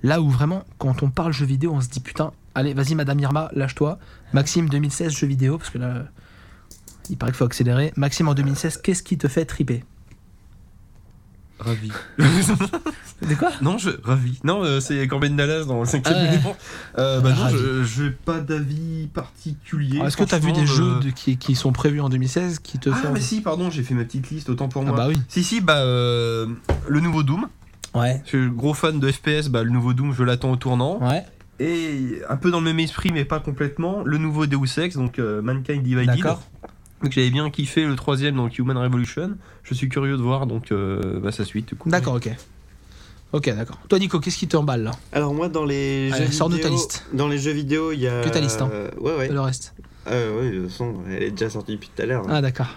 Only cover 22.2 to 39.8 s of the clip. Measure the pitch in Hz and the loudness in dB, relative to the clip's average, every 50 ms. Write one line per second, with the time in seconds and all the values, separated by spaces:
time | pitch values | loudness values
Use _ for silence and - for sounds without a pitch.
22.2 | 131 131 - 165 180 180 170 151 - - - 135 - 139 135 262 262 147 135 - | 0 0 0 0 -2 -2 -4 -6 -8 -10 -10 -2 0 0 0 0 0 0 0 0
23.2 | 127 - 220 214 - 170 156 170 180 180 156 151 123 - 131 120 117 120 - 139 | 0 0 -2 -2 -2 -2 -2 -2 -2 -2 -2 -4 -4 -2 -2 -2 -2 -2 -4 -6
24.2 | 127 - 147 156 151 - 123 120 139 135 127 139 135 139 139 139 - 143 156 151 | -6 -6 -8 -8 -4 -4 -2 -2 -2 -4 -2 -2 -2 0 0 2 2 2 2 0
25.2 | 123 - - 180 180 - 226 233 185 170 156 147 135 127 123 123 123 123 120 120 | 0 0 0 0 0 0 0 0 4 4 4 4 4 2 2 2 2 2 2 2
26.2 | 117 117 113 113 113 113 117 113 - - - - - - 143 151 165 175 160 160 | 0 0 0 -2 -2 -4 -6 -6 -2 -2 -2 -2 0 0 0 2 2 2 2 2
27.2 | 151 131 147 185 240 - - - - - - - - - - 120 120 123 131 135 | 2 2 0 0 -2 -6 -8 -18 -20 -20 -18 -18 -18 -6 -2 0 0 0 0 -2
28.2 | 143 - - 135 131 123 120 117 123 147 151 - - 160 156 147 139 135 135 - | -4 -2 0 0 2 0 0 0 0 -2 0 2 0 0 2 2 2 2 0 0
29.2 | - 151 151 151 147 143 127 117 113 117 120 123 120 123 127 123 135 147 135 127 | 0 0 0 0 0 0 0 0 2 2 2 2 2 2 2 2 0 0 0 2
30.2 | 127 123 123 123 - 131 127 123 123 131 127 120 123 147 185 233 - 123 143 156 | 2 2 2 0 0 0 0 0 0 0 0 2 0 0 0 0 0 2 2 0
31.2 | - - - - - - - - 127 160 170 170 165 156 147 135 131 123 - - | -2 -6 -20 -20 -20 -20 -6 -4 -2 -2 0 -2 -2 -2 -4 -4 -4 -4 -6 -8
32.2 | - 71 120 139 127 180 175 170 165 165 160 160 165 156 - - - 175 170 156 | -6 -4 -4 0 2 2 2 2 2 2 2 2 0 0 -2 -2 0 0 2 2
33.2 | 139 139 160 156 151 156 139 123 151 139 143 - 165 175 190 208 185 139 151 151 | 0 0 -2 -4 -2 -4 -2 -2 -2 -2 -2 -2 -2 -2 -2 -2 -2 0 0 0
34.2 | 156 156 151 151 156 147 139 139 135 127 - - 165 180 180 143 127 120 - - | 0 0 2 2 2 2 2 2 2 0 0 0 -2 -2 -2 -2 -2 -2 0 -2
35.2 | 120 107 104 104 107 120 131 139 131 - 147 143 131 127 127 127 123 127 123 147 | -2 0 0 -2 0 -2 -2 -2 -2 -2 -2 0 0 2 2 4 4 4 4 4
36.2 | 180 160 170 - - - - - - - - - - - - - - 139 127 135 | 2 0 -2 -2 -6 -18 -20 -20 -20 -20 -20 -20 -20 -20 -10 -4 -4 0 2 4
37.2 | 127 123 123 143 151 151 143 - 147 135 - 165 160 151 139 131 - - 143 131 | 4 4 4 2 0 0 -2 -2 -4 0 2 2 2 2 0 0 0 0 0 2
38.2 | 139 147 139 131 120 117 120 - 123 127 135 123 123 127 127 123 120 117 - 143 | 0 0 0 0 0 -2 0 -2 -2 0 0 0 0 2 2 2 0 0 -2 -4
39.2 | 165 190 208 180 - - - - - - 131 123 | -4 -4 -6 -8 -12 -20 -20 -20 -8 -6 -4 -2